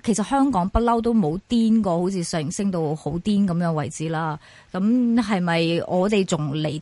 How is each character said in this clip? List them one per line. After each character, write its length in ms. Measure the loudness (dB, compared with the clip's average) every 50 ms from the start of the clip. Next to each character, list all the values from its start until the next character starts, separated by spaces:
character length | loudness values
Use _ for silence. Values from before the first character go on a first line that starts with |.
| -2
其 100 | -2 0
實 80 | 0 0
香 260 | 0 2 2 2 2
港 180 | 2 0 0 0
不 100 | 0 0
嬲 200 | 2 2 2 2
都 140 | 2 2 2
冇 260 | 2 2 2 -2 -4 -4
癲 360 | -2 0 2 4 4 4 4 2
過， 160 | 2 0 0
好 100 | 0 -2
似 140 | -2 -4 -4
上 280 | -4 -4 -4 -4 -4
升 200 | -4 -4 -4 -2
到 80 | -2 -2 -2 -2 -2
好 160 | -4 -6 -6
癲 340 | -6 -4 -2 0 2 2 2
咁 80 | 2 0
樣 180 | 0 0 0 0
為 160 | -2 -4 -4
止 200 | -6 -6 -6 -4
啦。 300 | -4 -4 -4 -4 -6 -8 -12 -18 -20 -20 -16 _
咁 440 | -4 -2 0 2 2 2 2 2 2 2
係 180 | 0 0 0 0
咪 400 | 0 0 2 2 2 2 0 -2 -2
我 240 | -2 0 0 2 2
哋 140 | 2 2 2
仲 280 | 2 0 -2 -2 -2 -2
離 260 | -2 -2 -4 -4 -6